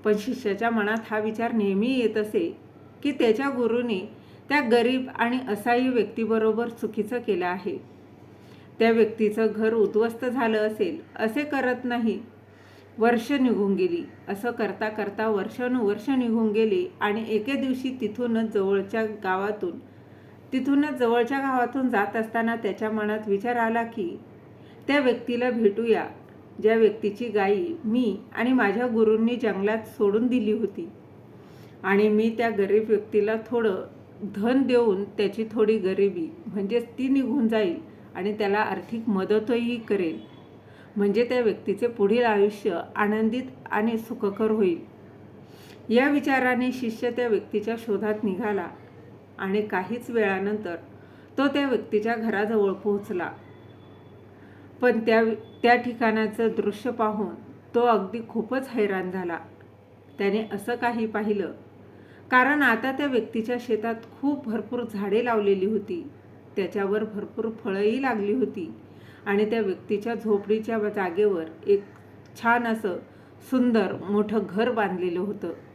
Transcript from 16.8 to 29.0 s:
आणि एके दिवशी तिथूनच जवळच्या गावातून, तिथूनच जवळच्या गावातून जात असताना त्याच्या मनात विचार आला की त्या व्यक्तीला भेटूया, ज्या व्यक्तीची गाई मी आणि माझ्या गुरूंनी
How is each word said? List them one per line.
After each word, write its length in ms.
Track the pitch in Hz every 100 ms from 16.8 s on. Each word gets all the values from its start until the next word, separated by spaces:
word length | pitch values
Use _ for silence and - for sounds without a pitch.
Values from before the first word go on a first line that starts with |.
| 180 -
आणि 240 | 208 214 220
एके 240 | 214 214
दिवशी 440 | 277 269 254 262 -
तिथूनच 520 | 208 208 240 226 220
जवळच्या 540 | 214 190 196 196 226 220
गावातून, 720 | 208 190 185 202 208 180 165 - - - - - - -
तिथूनच 380 | 262 277 277 302
जवळच्या 480 | 254 233 240 233 269
गावातून 500 | 269 262 240 269 254
जात 280 | 220 208 226
असताना 400 | 220 233 226 233
त्याच्या 340 | 214 190 214
मनात 280 | 220 208 214 214
विचार 300 | 196 240 240
आला 260 | 226 226
की 360 | 226 226 175 196 - - - - - - -
त्या 140 | 285
व्यक्तीला 500 | 254 233 - 240 247
भेटूया, 560 | 233 214 202 233 190 - - - - - -
ज्या 120 | 214
व्यक्तीची 540 | 226 220 214 208 208 240
गाई 460 | 208 196 202 170 -
मी 340 | 220 233 233 190 -
आणि 180 | - 240
माझ्या 340 | 262 202 196 247
गुरूंनी 500 | 226